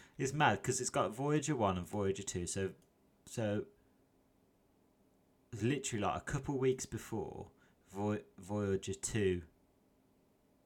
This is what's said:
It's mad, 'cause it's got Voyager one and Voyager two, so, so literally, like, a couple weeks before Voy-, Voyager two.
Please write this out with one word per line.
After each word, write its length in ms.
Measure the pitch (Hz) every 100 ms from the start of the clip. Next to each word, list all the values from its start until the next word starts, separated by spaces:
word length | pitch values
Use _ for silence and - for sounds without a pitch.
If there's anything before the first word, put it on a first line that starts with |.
| - -
It's 160 | 135
mad, 300 | 147 139 95
'cause 180 | - 120
it's 120 | 120
got 200 | 143 98
Voyager 440 | 110 143 151 147 135
one 200 | 98 90
and 120 | 87
Voyager 340 | 104 98 95
two, 240 | 98 92 87
so, 240 | 98 95 - _ _ _ _ -
so 400 | - 107 104 - - _ _ _ _ _ _ _ _ _ _ _ _ _ _ _ _ - 107
literally, 460 | 113 143 - 110 95
like, 120 | -
a 40 |
couple 340 | - 131 151 135
weeks 260 | 131 127 -
before 600 | 113 - 110 - - - - _ _ -
Voy-, 300 | 95 104 107 - -
Voyager 560 | 95 104 98 95 -
two. 480 | 95 - 110 95 87 - _ _ _ _ _ _ _ _ _ _ _